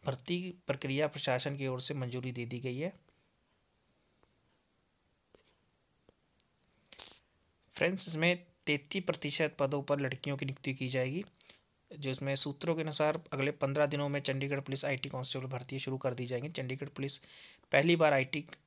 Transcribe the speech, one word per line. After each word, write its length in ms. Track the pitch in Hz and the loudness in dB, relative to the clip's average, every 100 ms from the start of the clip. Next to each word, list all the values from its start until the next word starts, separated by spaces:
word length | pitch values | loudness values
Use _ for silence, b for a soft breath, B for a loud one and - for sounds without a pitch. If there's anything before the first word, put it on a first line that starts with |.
| - | -4
भर्ती 500 | 127 - 175 180 175 - | -6 -2 -4 -4 -12 -6
प्रक्रिया 400 | 139 135 135 147 | -4 0 2 0
प्रशासन 500 | 143 - 127 147 139 | 0 0 2 0 -2
की 100 | 135 | -2
ओर 140 | 127 | -2
से 120 | 127 | -2
मंजूरी 380 | 147 123 127 127 | -2 -4 -4 -4
दे 140 | 123 117 | -4 -6
दी 140 | 127 | -4
गई 180 | 127 123 | -4 -4
है। 160 | 170 - _ _ _ _ _ _ _ _ _ _ _ _ _ _ _ _ _ _ _ _ _ _ _ _ _ _ _ _ _ _ _ _ _ _ - _ - _ B B B B B B _ _ _ | -4 -6 _ _ _ _ _ _ _ _ _ _ _ _ _ _ _ _ _ _ _ _ _ _ _ _ _ _ _ _ _ _ _ _ _ _ -20 _ -20 _ B B B B B B _ _ _
फ्रेंड्स, 360 | - 165 190 - | 0 2 2 0
इसमें 380 | 156 170 175 - _ - | 4 4 4 -4 _ 0
तैंतीस 380 | 147 - 196 | 0 0 -4
प्रतिशत 520 | 180 165 147 143 156 - | -2 -2 0 2 0 2
पदों 240 | 139 143 | 0 0
पर 160 | 139 143 | 2 2
लड़कियों 380 | 135 127 143 139 | 2 -2 -4 -4
की 80 | 135 | -4
नियुक्ति 280 | 135 - | -4 -4
की 160 | 135 127 | -2 -2
जाएगी। 360 | 127 127 151 208 _ B B B _ _ 151 | 0 0 -2 -6 _ B B B _ _ -8
जो 100 | 135 | -4
इसमें 260 | 131 135 135 | -4 0 2
सूत्रों 400 | 147 139 165 165 | 2 2 0 0
के 60 | |
अनुसार 420 | 156 143 151 156 - | 0 2 2 2 -4
अगले 180 | 135 135 | -2 -2
पन्द्रह 340 | - 139 139 147 | 0 0 4 4
दिनों 240 | 147 143 | 4 0
में 100 | 143 | 0
चंडीगढ़ 400 | 139 135 139 139 | 0 0 0 -2
पुलिस 260 | 135 135 143 | -2 -2 0
आईटी 240 | 131 143 | -2 -4
कांस्टेबल 360 | 131 127 131 131 | -4 -4 -4 -4
भर्ती 340 | 131 123 135 | -8 -6 -6
शुरू 180 | 135 131 | -4 0
कर 160 | 131 | -2
दी 120 | 123 123 | -2 -2
जाएंगी। 240 | 123 147 | -2 -4
चंडीगढ़ 400 | - 127 131 139 | -6 -6 -6 -6
पुलिस 280 | - 135 - B B B B B | -6 -4 -4 B B B B B
पहली 240 | 135 156 170 | 4 6 8
बार 180 | 156 | 8
आईटी 320 | 139 131 151 147 - | 6 2 -2 -6 -16